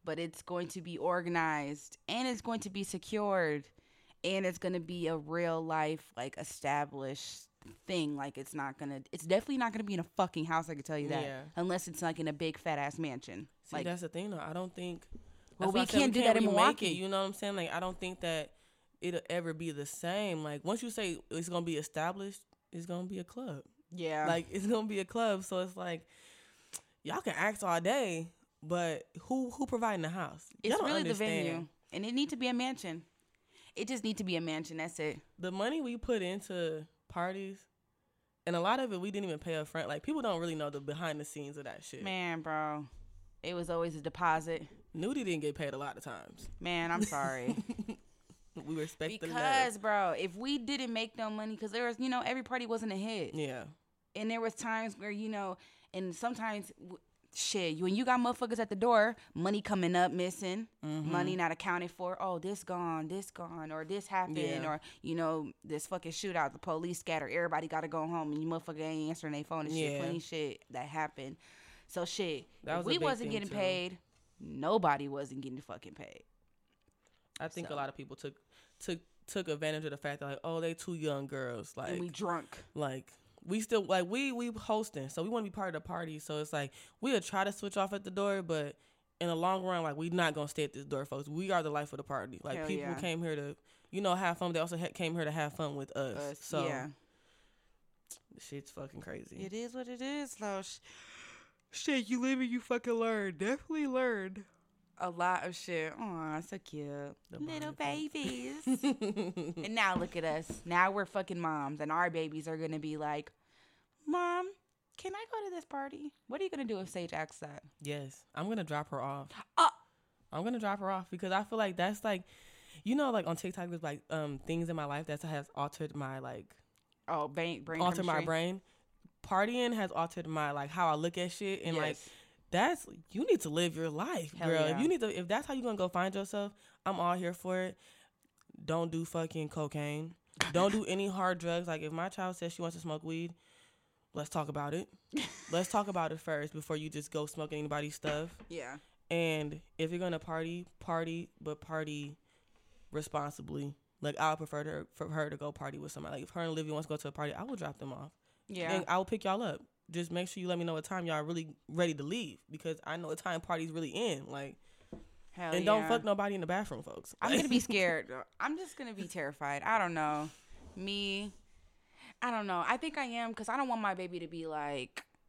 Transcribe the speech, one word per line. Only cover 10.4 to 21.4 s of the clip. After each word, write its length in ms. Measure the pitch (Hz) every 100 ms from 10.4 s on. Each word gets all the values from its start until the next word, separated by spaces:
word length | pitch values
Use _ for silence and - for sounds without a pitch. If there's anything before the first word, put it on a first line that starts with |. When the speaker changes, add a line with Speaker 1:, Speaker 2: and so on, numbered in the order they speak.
| 160
Speaker 1:
house, 240 | 165 160
I 60 | 147
can 80 |
tell 160 | 135 156
you 100 | 147
that. 140 | 139
Speaker 2:
Yeah. 180 | 139 131 147 170
Speaker 1:
Unless 320 | 180 180 175
it's, 160 | 156
like, 160 | 170 160
in 80 | 156
a 60 |
big 260 | 147 165 151
fat 180 | - 147
ass 220 | 143 147
mansion. 480 | 160 123 - 92 147 _
Speaker 2:
See, 140 | - 151
Speaker 1:
Like, 80 | 175
Speaker 2:
that's 160 | 175
the 60 | 175
thing, 200 | 165 208
though. 100 | 180
I 140 | 143
don't 200 | 165 185 -
think, 260 | 180 170 - - - - - -
Speaker 1:
well, 140 | 190
Speaker 2:
that's 20 |
why 60 | 202
Speaker 1:
we 0 |
Speaker 2:
I 40 | 247
said 140 | -
Speaker 1:
can't 140 | 277
do 80 | 226
Speaker 2:
can't 120 | 240 226
Speaker 1:
that 80 |
in 60 | 214
Speaker 2:
really 60 | 202
make 260 | 247 -
it, 40 | 196
Speaker 1:
Milwaukee. 40 | 165
Speaker 2:
you 60 | 190
know 140 | 196
what 60 | 196
I'm 60 |
saying? 220 | 196 202 202
Like, 180 | 170
I 60 | 170
don't 200 | 185 180
think 220 | 185 180
that 300 | 170 160 151 _ _ _ _ _
it'll 200 | 175 170 -
ever 260 | 175 165 160
be 160 | 165
the 160 | 143 143
same. 560 | - 170 190 208 160
Like, 200 | 151 147
once 200 | 165 220
you 80 | 240
say 260 | 220 202 165 -
it's 180 | 160